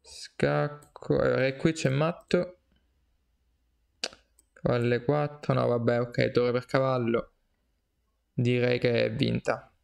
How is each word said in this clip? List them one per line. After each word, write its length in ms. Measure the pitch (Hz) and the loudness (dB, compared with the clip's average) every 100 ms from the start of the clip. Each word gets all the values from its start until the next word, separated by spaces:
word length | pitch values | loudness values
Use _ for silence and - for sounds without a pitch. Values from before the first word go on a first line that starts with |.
Scacco. 1160 | - - - _ 143 147 147 147 - - - 143 | -20 -18 -18 _ 0 0 -2 -6 -20 -20 -2 2
Allora, 280 | 131 123 131 | 2 2 0
e 100 | 135 | 0
qui 160 | 165 | 0
c'è 180 | 160 135 | 0 0
matto. 680 | 135 156 170 - 180 - - _ _ _ _ _ _ _ _ _ _ _ _ _ _ - - _ _ _ | 0 0 -2 0 0 0 -10 _ _ _ _ _ _ _ _ _ _ _ _ _ _ -12 -12 _ _ _
Cavallo 420 | - - 123 120 | -8 -2 0 0
E 80 | 120 | 0
quattro. 500 | 120 147 147 143 - | 0 0 0 -6 -2
No, 140 | 131 120 | 0 2
vabbè, 340 | 120 117 120 | 0 0 0
ok, 300 | 123 120 120 | -2 0 0
torre 220 | 117 123 | 2 2
per 140 | 123 - | 0 0
cavallo. 680 | 135 135 131 117 113 - _ _ _ _ _ _ _ _ _ _ | 0 0 0 0 -2 -4 _ _ _ _ _ _ _ _ _ _
Direi 460 | - 123 123 120 123 | -2 0 2 2 0
che 260 | 123 117 | 2 2
è 80 | 113 | 0
vinta 580 | 113 120 113 - 113 - _ | 0 0 0 -2 -4 -4 _